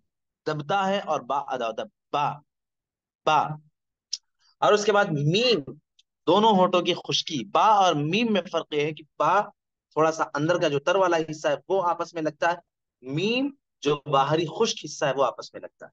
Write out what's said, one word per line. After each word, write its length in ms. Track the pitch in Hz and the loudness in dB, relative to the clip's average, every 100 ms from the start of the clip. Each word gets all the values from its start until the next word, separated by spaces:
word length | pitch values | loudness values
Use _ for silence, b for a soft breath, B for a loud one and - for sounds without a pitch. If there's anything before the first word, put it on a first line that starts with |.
| _ _ _ _ 151 | _ _ _ _ -6
दबता 340 | 151 143 196 | -6 -4 -2
है 180 | 190 196 | -2 -2
और 220 | 190 143 | -4 -6
बा 140 | 123 139 | -4 -6
अदा 280 | 143 127 113 | -6 -6 -6
होता 160 | 110 | -6
है, 60 | 107 _ _ | -10 _ _
बा, 300 | 143 139 - _ _ _ _ _ _ _ _ 156 | -4 -4 -6 _ _ _ _ _ _ _ _ 2
बा। 340 | 151 104 151 _ _ _ _ - - _ _ _ - | 2 2 -6 _ _ _ _ -14 -14 _ _ _ 0
और 120 | 160 | 4
उसके 180 | 208 214 | 4 4
बाद 200 | 202 196 | 2 2
मीम, 500 | 143 147 196 247 185 135 147 _ _ _ _ - | 0 0 2 2 0 -4 -16 _ _ _ _ 2
दोनों 280 | 190 226 190 | 4 6 6
होंठों 240 | 180 180 | 4 2
की 120 | 170 165 | 0 -4
खुश्की। 480 | - 139 - 139 101 | -4 -6 -4 -8 -2
बा 220 | 160 202 208 | 2 4 6
और 140 | 185 147 | 4 2
मीम 380 | 151 202 233 | 0 0 0
में 80 | 196 | -2
फर्क 320 | - 165 - | -2 -6 -4
ये 100 | 147 151 | -4 -4
है 80 | |
कि 100 | 156 151 - | -6 -12 -2
बा 220 | 151 196 208 _ _ _ _ 151 | 0 2 -2 _ _ _ _ 0
थोड़ा 160 | 160 | 0
सा 120 | 160 151 143 | 0 -4 -2
अंदर 240 | 156 175 | 0 2
का 100 | 165 | 0
जो 100 | 143 | -2
तर 180 | 165 190 | 0 2
वाला 200 | 185 165 | 2 0
हिस्सा 300 | 160 147 156 | -2 -4 -4
है 120 | 139 - | -4 -2
वो 100 | 190 | -2
आपस 300 | 175 170 165 165 | 0 -2 -6 -6
में 60 | |
लगता 280 | 156 143 175 | -6 -2 -2
है, 120 | - _ _ _ _ | -2 _ _ _ _
मीम 480 | 127 147 208 247 285 - _ _ | -8 -4 -2 -2 -4 -8 _ _
जो 180 | 143 147 147 | -2 -2 0
बाहरी 380 | 135 139 160 165 - | 0 2 0 -2 -2
खुश्क 200 | 226 - | -2 -4
हिस्सा 260 | 151 - 143 | -10 -6 -4
है 60 | |
वो 100 | 135 | 0
आपस 280 | 123 - - 101 | -2 -4 -14 -16
में 60 | |
लगता 240 | 87 - | -18 -20
है। 60 | - | -20